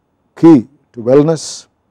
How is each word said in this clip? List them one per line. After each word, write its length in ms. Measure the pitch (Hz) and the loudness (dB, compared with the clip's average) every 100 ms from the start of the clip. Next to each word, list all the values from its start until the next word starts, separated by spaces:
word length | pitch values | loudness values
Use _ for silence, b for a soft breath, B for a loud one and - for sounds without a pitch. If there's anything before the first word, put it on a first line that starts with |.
| _ _ _ - | _ _ _ -2
key 300 | 165 147 104 _ _ | 2 2 0 _ _
to 60 | - | -12
wellness. 680 | 113 139 147 160 - - - _ _ | -2 0 0 -4 -10 -20 -20 _ _